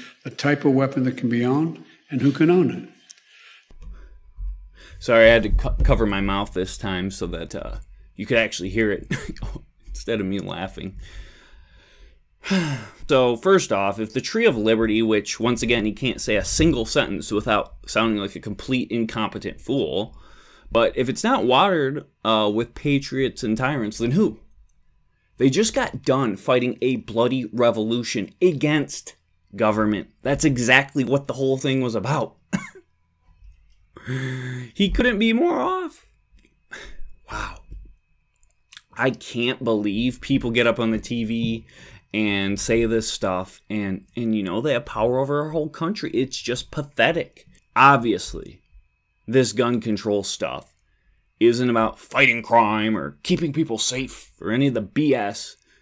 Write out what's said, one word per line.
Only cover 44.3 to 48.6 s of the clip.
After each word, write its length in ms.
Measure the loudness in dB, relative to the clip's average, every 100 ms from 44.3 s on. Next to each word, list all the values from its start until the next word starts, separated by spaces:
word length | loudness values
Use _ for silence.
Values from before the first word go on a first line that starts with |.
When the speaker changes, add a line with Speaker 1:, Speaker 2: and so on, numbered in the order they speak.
| 0
Speaker 2:
you 80 |
know, 180 | -2 -2
they 120 | -2
have 120 | -2 -4
power 340 | -2 0 0
over 220 | 0 -2
our 80 | -2
whole 200 | -4 -6
country. 420 | -6 -6 -4 -4
It's 260 | -2 -4 -6
just 320 | -6 -6 -6
pathetic. 800 | -10 -6 0 2 2 -6 -12 -20 -20 _ 6
Obviously, 840 | 8 8 4 -2 -2 -10 -12 -18